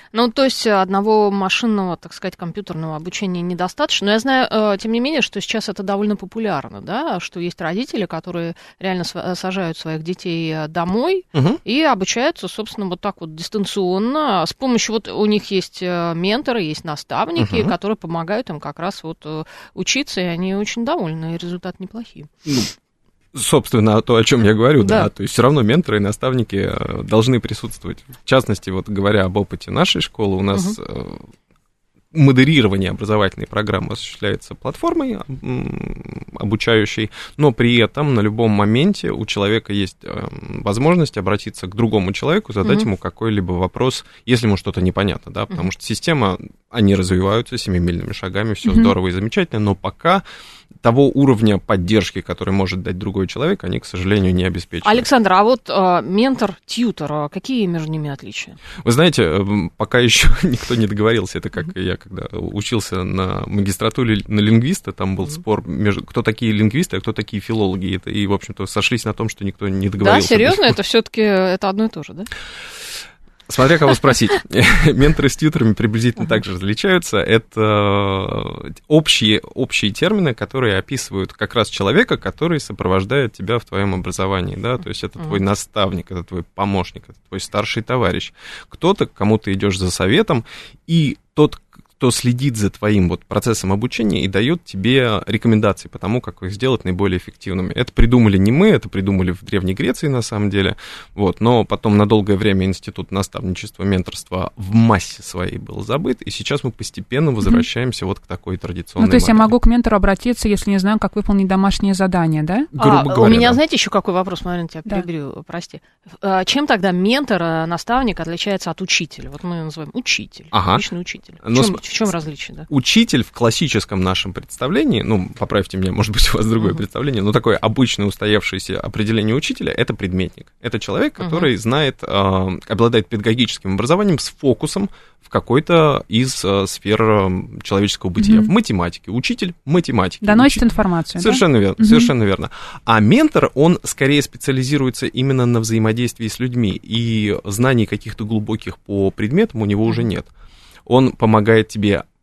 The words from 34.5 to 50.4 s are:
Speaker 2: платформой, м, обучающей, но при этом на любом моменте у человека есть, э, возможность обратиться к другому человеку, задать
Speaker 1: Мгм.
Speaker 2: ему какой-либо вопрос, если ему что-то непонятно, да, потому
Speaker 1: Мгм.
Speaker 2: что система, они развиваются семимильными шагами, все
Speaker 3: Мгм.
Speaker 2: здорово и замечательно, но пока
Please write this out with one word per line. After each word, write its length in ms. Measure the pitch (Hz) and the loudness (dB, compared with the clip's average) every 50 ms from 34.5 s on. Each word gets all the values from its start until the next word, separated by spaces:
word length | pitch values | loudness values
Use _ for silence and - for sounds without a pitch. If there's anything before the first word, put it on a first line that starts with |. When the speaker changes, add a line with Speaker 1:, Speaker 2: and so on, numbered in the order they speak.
| - | -16
Speaker 2:
платформой, 640 | - - 127 - - - 339 339 330 277 262 214 - - - 131 131 | -10 -10 -10 -8 -4 -4 -2 -2 -2 -2 -4 -6 -8 -10 -12 -12 -10
м, 840 | - 131 127 127 - - - - - - - - - - - - - - - - | -8 -6 -6 -6 -6 -6 -8 -8 -8 -8 -10 -10 -12 -14 -14 -14 -14 -14 -10 -8
обучающей, 720 | - 101 110 - - 117 117 110 104 - - 107 107 98 - - - - - | -4 -2 -2 0 2 2 2 2 2 0 -2 -4 -6 -6 -8 -14 -18 -12 -2
но 160 | - 151 147 | 2 2 2
при 240 | - - 120 120 120 | 4 4 2 4 4
этом 380 | 117 110 101 - 135 151 147 127 | 4 2 2 0 -2 0 0 2
на 60 | 107 | 2
любом 320 | 101 107 107 113 117 110 | 2 0 0 2 2 2
моменте 580 | 104 101 101 104 110 127 160 208 196 - - - | 2 2 2 2 2 4 2 2 0 -2 -4 -4
у 160 | 50 - 107 | -4 -4 -4
человека 460 | - - 98 98 101 110 113 - - 101 | -4 -2 -2 0 0 0 0 -2 -4 -4
есть, 240 | 101 95 87 - _ | -4 -4 -4 -6 _
э, 240 | - - - - - - - - - - - - | -14 -12 -10 -10 -10 -10 -10 -12 -12 -12 -10 -6
возможность 560 | - 104 98 113 139 160 180 180 151 - - 107 | -4 -2 0 2 2 4 4 4 2 0 -2 -4
обратиться 480 | 92 95 101 104 - 107 - - - | -2 -2 -2 -2 -4 -8 -12 -10 -12
к 80 | 92 95 | -8 -2
другому 360 | 107 117 110 107 104 92 95 | 0 0 2 2 0 0 -2
человеку, 400 | 92 - 117 139 170 220 - - 110 | -4 -4 -2 -2 -2 -2 -2 -2 -2
задать 240 | 101 95 107 - 208 | 0 2 2 2 2
Speaker 1:
Мгм. 80 | 220 | 2
Speaker 2:
ему 100 | 113 95 | 0 -2
какой-либо 560 | - - 95 - - 110 113 104 101 90 90 | -2 -4 -8 -8 -4 -2 -2 0 0 -2 -2
вопрос, 520 | 90 87 92 90 - - 120 131 - - - - - - _ | -2 -2 -2 -2 -2 -2 -2 -2 -2 -4 -8 -16 -20 -10 _
если 220 | 117 123 117 117 | 0 0 2 2
ему 100 | 107 98 | 2 2
что-то 240 | - - 101 - 95 | 0 -2 -4 -4 -2
непонятно, 500 | 90 92 - - 101 98 73 - - - | -2 0 0 0 0 -2 -2 -4 -8 -10
да, 120 | - 95 101 | -8 -8 -6
потому 200 | - 190 - 80 | -6 -6 -4 -4
Speaker 1:
Мгм. 80 | 92 | -4
Speaker 2:
что 100 | - - - | -6 -6 -8
система, 540 | - 110 - - 175 165 139 113 95 90 92 - - - _ _ _ | -8 -8 -4 -2 0 0 2 2 0 0 -4 -8 -14 -20 _ _ _
они 240 | - 117 104 98 98 | 0 2 4 4 4
развиваются 640 | 95 92 92 92 90 95 98 104 117 117 - 127 120 | 4 2 2 0 2 2 2 0 0 -2 -4 -8 -8
семимильными 540 | - 107 92 90 87 87 87 82 - - | -4 -2 -2 0 0 0 -2 -4 -6 -8
шагами, 420 | - - - 95 87 98 113 113 104 | -10 -10 -8 -6 -4 -4 -4 -4 -4
все 160 | - - - | -2 0 2
Speaker 3:
Мгм. 80 | 95 113 | 4 6
Speaker 2:
здорово 280 | 113 101 95 95 92 92 | 6 6 4 2 0 0
и 20 | |
замечательно, 500 | 90 95 104 113 - 202 175 - - 107 | -2 -2 -4 -2 0 -2 -2 0 0 0
но 140 | 104 101 98 | 0 0 0
пока 480 | - - 101 - - - 165 196 196 - - - - | 0 -4 -8 -6 -2 2 2 2 2 0 -4 -14 -20